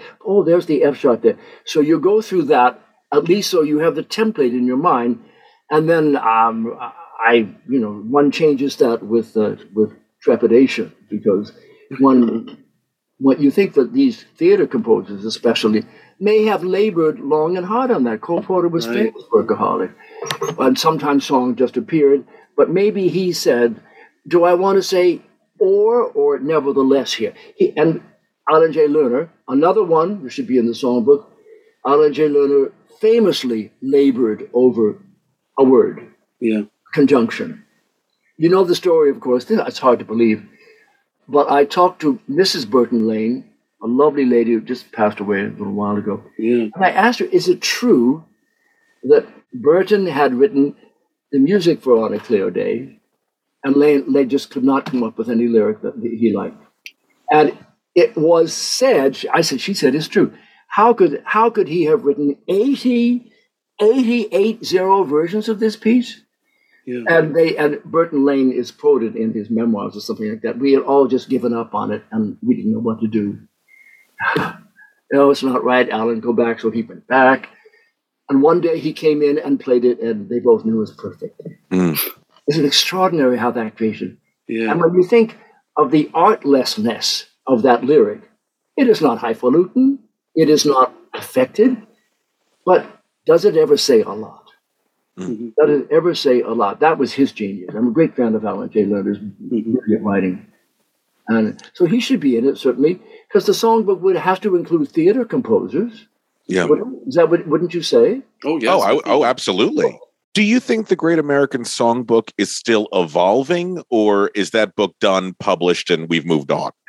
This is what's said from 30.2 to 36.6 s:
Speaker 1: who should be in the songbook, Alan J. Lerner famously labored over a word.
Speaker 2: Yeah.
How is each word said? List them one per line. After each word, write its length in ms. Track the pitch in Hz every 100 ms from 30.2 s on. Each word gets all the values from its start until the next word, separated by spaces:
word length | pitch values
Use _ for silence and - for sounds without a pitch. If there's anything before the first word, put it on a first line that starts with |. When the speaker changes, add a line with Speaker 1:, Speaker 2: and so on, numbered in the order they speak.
Speaker 1:
who 80 | 135
should 180 | 127 117
be 120 | 127
in 80 | 117
the 60 |
songbook, 540 | 110 131 123 113 143 - _ _ - _ _
Alan 280 | 127 143 151
J. 160 | 139 151
Lerner 420 | 143 139 143 135 - _ _
famously 720 | 220 233 208 156 127 113 101 _
labored 680 | 131 139 139 123 117 107 -
over 460 | 123 127 117 107 98 _ _ _ _ _ -
a 60 |
word. 420 | 131 127 101 - - _ _ _
Speaker 2:
Yeah. 220 | 120 107